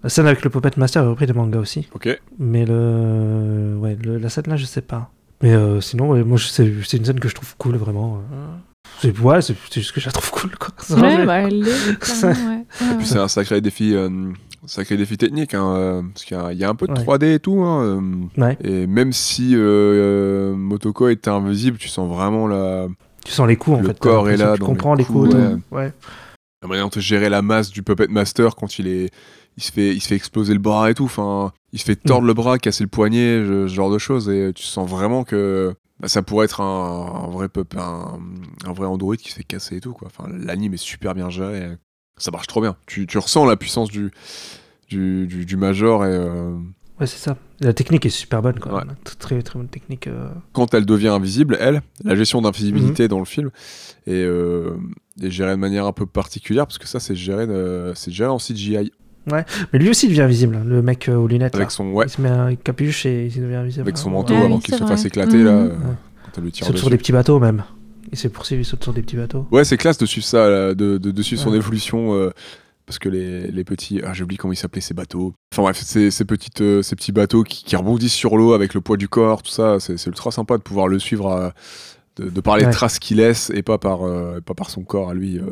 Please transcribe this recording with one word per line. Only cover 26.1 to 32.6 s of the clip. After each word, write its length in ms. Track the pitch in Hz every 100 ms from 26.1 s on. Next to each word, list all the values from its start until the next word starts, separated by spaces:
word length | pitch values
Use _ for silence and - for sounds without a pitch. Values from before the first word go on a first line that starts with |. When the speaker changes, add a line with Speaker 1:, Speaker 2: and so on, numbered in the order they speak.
| - - - _ _
Speaker 2:
La 60 | 90
manière 180 | 95 101
dont 40 |
te 80 | 107
gérer 300 | 95 104 104
la 120 | 101
masse 300 | 101 110 104
du 100 | 104
Puppet 260 | 98 95 98
Master 460 | 104 101 - 113 -
quand 220 | 104 -
il 100 | 92
est, 220 | 92 92 _ - - _ -
il 60 |
se 80 | -
fait, 240 | - 101 95
il 40 |
se 60 | -
fait 60 | 98
exploser 380 | - 110 104
le 60 | 104
bras 320 | 104 107 110
et 20 |
tout, 120 | 117 135
enfin, 460 | - 101 101 98 - _
il 60 | 113
se 60 | -
fait 100 | 101
tordre 280 | 151 127
Speaker 1:
Mm. 40 | 120
Speaker 2:
le 60 | 113
bras, 220 | 120
casser 240 | 127